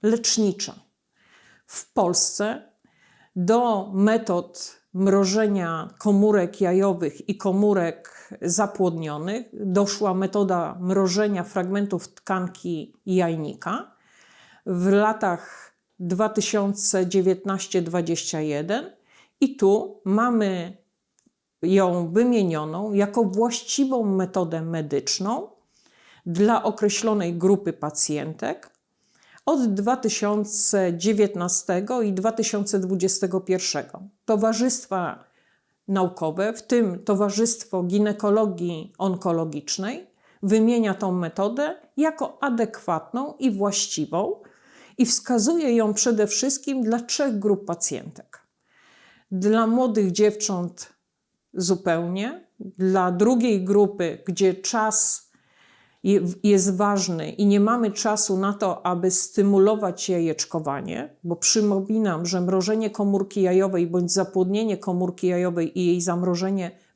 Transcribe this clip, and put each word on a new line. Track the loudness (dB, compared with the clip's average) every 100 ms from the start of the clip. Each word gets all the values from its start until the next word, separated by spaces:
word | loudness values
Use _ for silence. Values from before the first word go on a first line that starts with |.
lecznicza. | 0 2 0 2 0 0 -8 -12 _ _ _ _ _ _ _ _ -16
W | -14 -6
Polsce | 0 0 2 0 -2 -4 -6 -12 _ _ _ _ _ _ -2
do | 2 4 2 0 -2
metod | 2 4 4 0 -2 -4 -12 -16 -18 _
mrożenia | 0 2 4 4 2 2 0 -2 -6 -8 -4
komórek | 2 4 6 4 2 0
jajowych | 2 4 2 0 -4 -4 -8
i | -4
komórek | 0 2 2 2 0 -4 -14 -20 -20 -8
zapłodnionych | -2 0 0 0 -2 -2 -6 -6 -6 -8 -10
doszła | -8 0 2 2 0 -2
metoda | 0 0 0 0 0 -2 -4
mrożenia | -2 2 2 2 0 -2
fragmentów | -4 -4 -2 -2 -2 -4 -8
tkanki | -12 -6 -4 -4 -8 -8 -8 -10 _ -2
jajnika | 0 0 -2 -6 -8 -8 -8 -10 _ _ _ _ -20 -20 _ -6
w | 0 2
latach | 4 2 2 -2 -2 -8 -20 -20 _ _ -10
dwa | -4 0 0
tysiące | 0 0 0 0 0 0 0 2
dziewiętnaście | 2 2 0 -2 -6 -2 -2
dwadzieścia | 0 -2 -2 -4 -4 -4
jeden | -2 -2 -2 -4 -6 -16 _ _ _ -2
i | -2 2
tu | 4 4 0 -8
mamy | 0 2 2 2 0 -2 -6 -12 _ _ _ _ _ _ _ _
ją | 2 4 4 2 0
wymienioną | 2 4 4 2 -2 -4 -6 -2
jako | 0 2 2
właściwą | 0 2 0 -2 -4 -2 0 0
metodę | 0 0 0 -2 -2 -4
medyczną | -4 -6 -2 -4 -2 -4 -4 -6 -8 _ _ _ _ _ _ _ -4
dla | 2 4 4
określonej | 0 0 0 0 0 0 -2
grupy | 2 2 2 0
pacjentek | -6 -4 -2 -2 -2 -6 -6 -6 -6 -12 _ _ _ _ _ _ -6 0
od | 2 2
dwa | 0 0 0
tysiące | -2 -2 -2 -2 -2 -2 0 2 0 0
dziewiętnastego | 0 2 2 0 -2 -2 -2 -2 -2 -2
i | 0
dwa | 0 -2
tysiące | -2 -2 -2 -2 -2
dwudziestego | 0 0 0 0 -2 -2
pierwszego. | -2 -2 -2 -6 -8 -14 -20 _
Towarzystwa | -2 2 2 2 0 -2 -4 -4 -4 -8 _ _ _ _ _ _ -4
naukowe, | 0 0 -2 -4 -2 -4
w | -4
tym | 0 2 2 -2
Towarzystwo | 0 0 2 0 0 -2 -4 -4
Ginekologii | 0 2 0 0 2 2 2 -2 -6 -6 -10 -4
Onkologicznej, | -4 -2 -2 -2 -2 -6 -6 -6 -6 -8 -14 _ _ _
wymienia | 2 4 4 4 0
tą | 0 -2
metodę | -2 -2 -2 -2 -2 -4 -6 -8 0
jako | 0 0 -6 -4
adekwatną | -2 0 -2 -4 -4 -4 -4 -8 -8 -2
i | -2
właściwą | 0 0 -2 -4 -4 -4 -2 -2 -6 -12 _ _ -20 -8 0
i | 0
wskazuje | 0 0 0 2 2 2 2
ją | 2
przede | 0 2 2 0
wszystkim | 0 -2 -2 -2 -2
dla | 0 -2
trzech | -2 -2 -2 0
grup | 0 0
pacjentek. | -2 -4 -4 -6 -10 -18 -20 -20 _ _ _ _ _ _ _ _ -8
Dla | -2 2 4 4
młodych | 2 2 2 2
dziewcząt | 4 2 2 -2 -4 -6 -8 -20 _ _ _ _ _ _
zupełnie, | -4 0 0 0 0 -2 -4 -6 -8 -16 -18
dla | -14 -2 2 2 2
drugiej | 4 4 4 2 0
grupy, | 2 4 4 0 -4 -4 -6
gdzie | 0 2
czas | 2 -2 -2 0 0 0 -2 -10 _ _ _ _ _ _ _
je-, | 2 2 0 0
jest | 4 4 4 0
ważny | 0 0 -2 -4 -6
i | 0 4
nie | 4
mamy | 4 2 0
czasu | -2 -2 0 0 0
na | -2
to, | -2 -2 -2 -2
aby | 0 0
stymulować | 0 0 2 4 6 6 4 -2 -4 -2
jajeczkowanie, | 0 0 -2 -6 -6 -4 -6 -6 -8 -10 -10
bo | -8 -2
przypominam, | 0 2 2 0 0 0 0 -2 -2
że | -2
mrożenie | 0 0 0 0 -2
komórki | -2 0 0 -2 0
jajowej | 2 4 2 0 0
bądź | 0 0
zapłodnienie | 0 0 0 0 0 0 -2
komórki | -2 -2 -2 -2 0
jajowej | 0 0 0 -2 0
i | 2
jej | 2
zamrożenie | 0 0 0 0 -2 -2 -6 -12 _